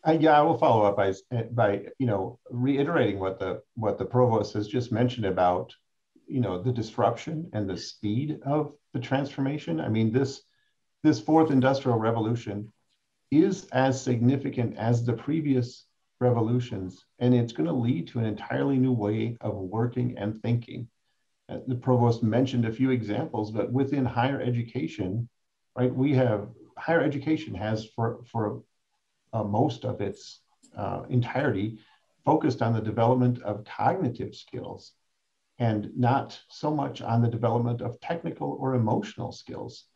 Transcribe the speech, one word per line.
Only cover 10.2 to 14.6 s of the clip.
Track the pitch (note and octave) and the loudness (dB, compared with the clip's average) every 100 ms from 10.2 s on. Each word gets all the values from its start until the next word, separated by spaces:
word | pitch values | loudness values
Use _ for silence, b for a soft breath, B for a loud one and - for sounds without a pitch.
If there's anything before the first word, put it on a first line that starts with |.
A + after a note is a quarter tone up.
| C#3 - _ _ _ _ _ _ | 0 -4 _ _ _ _ _ _
this | D#3 D3 | 2 2
fourth | - D#3 D#3 | 4 4 6
industrial | C3+ C3 C3+ C3 A#2 | 4 4 2 0 0
revolution | A2 A2+ A2 A#2+ A2 G2+ G#2 _ _ _ _ _ _ | 0 0 -2 -2 -4 -8 -10 _ _ _ _ _ _
is | C#3+ F#3+ F#3 - | 4 4 2 -2
as | B2+ C3 B2+ | 0 2 0
significant | - A#2 A#2+ C3+ C#3 B2+ | 0 2 4 2 -2 -4